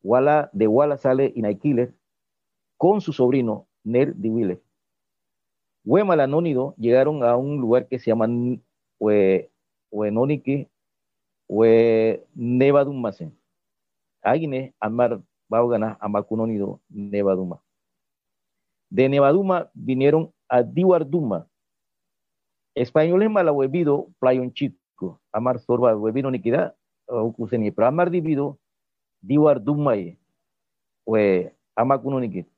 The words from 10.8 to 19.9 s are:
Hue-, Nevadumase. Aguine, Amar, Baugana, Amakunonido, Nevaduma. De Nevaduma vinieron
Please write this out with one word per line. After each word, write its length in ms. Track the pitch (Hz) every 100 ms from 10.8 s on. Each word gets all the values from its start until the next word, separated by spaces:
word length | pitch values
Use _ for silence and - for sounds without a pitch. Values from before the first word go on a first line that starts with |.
| _ _ _ _ _ _ _
Hue-, 760 | 101 113 113 113 113 113 - _
Nevadumase. 1000 | - 120 123 139 143 139 139 117 95 80 _ _ _ _ _ _ _ _ _
Aguine, 520 | 101 143 160 131 131 _
Amar, 420 | 107 113 120 110 - _ _
Baugana, 480 | 110 120 113 110 104
Amakunonido, 800 | 104 104 101 110 113 107 98 98 _
Nevaduma. 720 | 104 101 101 101 92 92 82 _ _ _ _ _ _ _ _ _ _ _ _ _
De 180 | 95 135
Nevaduma 640 | 139 139 170 196 180 -
vinieron 580 | - 113